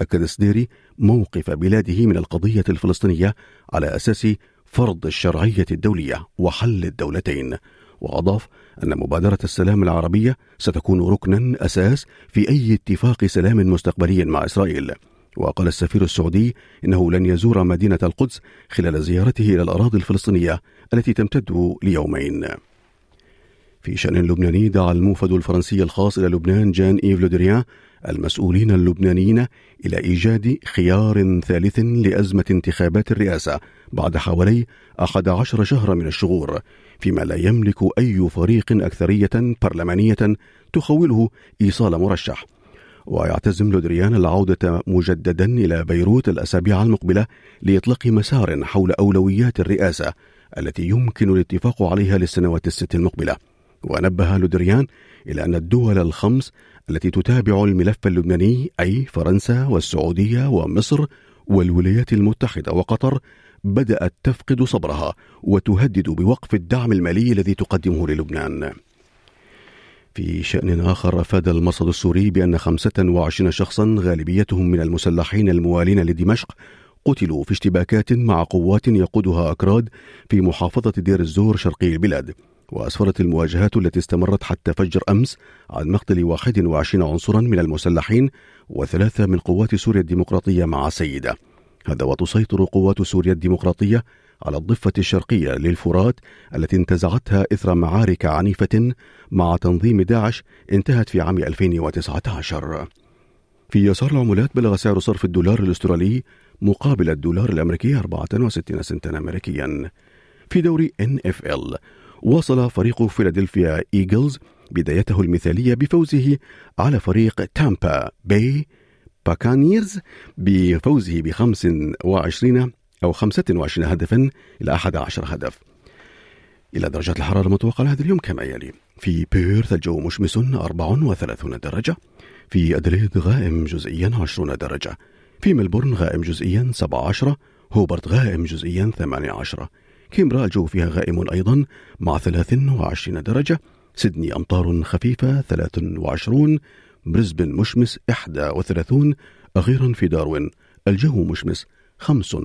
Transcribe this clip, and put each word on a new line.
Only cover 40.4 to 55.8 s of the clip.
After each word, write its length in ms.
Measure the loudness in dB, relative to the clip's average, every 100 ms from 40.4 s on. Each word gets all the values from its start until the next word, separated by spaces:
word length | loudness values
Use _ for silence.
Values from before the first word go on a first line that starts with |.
| _ _ _
تخوله 560 | -2 0 2 4 4 2 -2 -12 -2
إيصال 300 | 0 2 0
مرشح. 540 | 2 0 -2 -4 -10 -14 _ _ -20 -20 -20 -8
ويعتزم 680 | -4 -2 -2 -2 0 0
لودريان 440 | 0 0 0 2 2
العودة 680 | 2 2 0 0 0 -2 0
مجدداً 580 | 0 0 -2 -2 0 0
إلى 400 | 2 0 0 -2
بيروت 440 | 0 2 2 2
الأسابيع 540 | -2 -2 -2 2 2
المقبلة 420 | 2 2 2 0 0 _ -20 -6
لإطلاق 460 | 0 2 2 0 2
مسار 580 | 0 2 0 0 -2 -2
حول 260 | 0 2
أولويات 680 | 2 2 4 2 2 0 0
الرئاسة 540 | 0 0 0 -2 -6 -8 _ _ _ -10
التي 260 | -8 -4
يمكن 460 | -2 0 0 0 2
الاتفاق 540 | 2 0 -2 -2 0
عليها 340 | 0 2 2 2
للسنوات 500 | 0 0 0 0 -2
الست 280 | -4 -4 0
المقبلة. 400 | -2 -2 -4 -6 _ _ _ _
ونبه 540 | -6 -2 0 0 2 2
لودريان 500 | 2 2 2 2 0 _ _ -20 -10
إلى 180 | -6 -2
أن 100 | -2
الدول 420 | 0 0